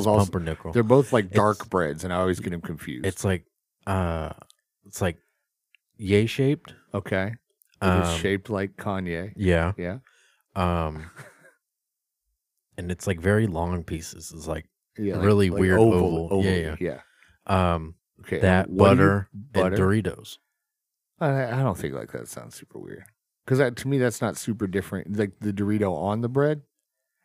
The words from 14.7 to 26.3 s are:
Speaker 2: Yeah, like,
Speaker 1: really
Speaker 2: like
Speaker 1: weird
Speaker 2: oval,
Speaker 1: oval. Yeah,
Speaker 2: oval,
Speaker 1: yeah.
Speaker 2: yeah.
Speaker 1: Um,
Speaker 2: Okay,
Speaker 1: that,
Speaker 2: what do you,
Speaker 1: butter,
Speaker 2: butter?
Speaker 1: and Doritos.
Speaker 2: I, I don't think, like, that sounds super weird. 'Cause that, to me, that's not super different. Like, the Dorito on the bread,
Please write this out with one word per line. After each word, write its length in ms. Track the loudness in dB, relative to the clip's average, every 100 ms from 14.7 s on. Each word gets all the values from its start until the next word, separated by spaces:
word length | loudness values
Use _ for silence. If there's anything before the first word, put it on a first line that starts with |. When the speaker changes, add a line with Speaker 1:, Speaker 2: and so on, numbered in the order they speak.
| _ _ -8
Speaker 2:
Yeah, 180 | -4 2
like, 80 | 4
Speaker 1:
really 240 | 6 4
Speaker 2:
like 100 | 4
Speaker 1:
weird 200 | 4 6
Speaker 2:
oval, 140 | 6 6 2 0 -2
Speaker 1:
oval. 140 | 0
Yeah, 80 | 2
Speaker 2:
oval, 260 | 0 -2 -6
Speaker 1:
yeah. 220 | -8 -8 -16 _ _ _ -2
Speaker 2:
yeah. 260 | 2 2
Speaker 1:
Um, 220 | 0 -4 -14 _ _
Speaker 2:
Okay, 180 | -8 2
Speaker 1:
that, 300 | 4 4 2
Speaker 2:
what 200 | 6 6
do 60 | 8
you, 20 |
Speaker 1:
butter, 320 | 6 2 -2
Speaker 2:
butter? 420 | -12 -6 -2 0 2
Speaker 1:
and 300 | 2 2 -2
Doritos. 320 | -8 -16 -20 _ _ _ _ _ _ _ _
Speaker 2:
I, 400 | -2 0 -2 0
I 40 |
don't 140 | 0 -2
think, 160 | -6
like, 180 | -8 -10
that 160 | -12 -14
sounds 280 | -16 -18 -20
super 220 | -20 -20
weird. 240 | -18 -18 -20 _ _ _ -2
'Cause 100 | 0
that, 180 | 0 -2
to 100 | -4
me, 100 | 0
that's 240 | 0 0
not 160 | -4 -4
super 300 | -6 -4 -4
different. 500 | -4 -6 -8 -6 -4
Like, 220 | -4 -4
the 120 | -6
Dorito 400 | -4 -2 0 0 -2
on 260 | -2 -2
the 80 |
bread, 320 | -2